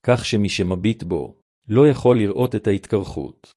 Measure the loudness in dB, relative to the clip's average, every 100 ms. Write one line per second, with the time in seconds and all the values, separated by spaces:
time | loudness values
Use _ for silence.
0 | 0 0 0 -2 -2 -2 -2 -2 -2 -4
1 | -6 -6 -6 _ _ _ -2 4 4 4
2 | 2 2 0 -2 -2 -2 -2 -2 -2 -4
3 | -4 -10 -12 -16 _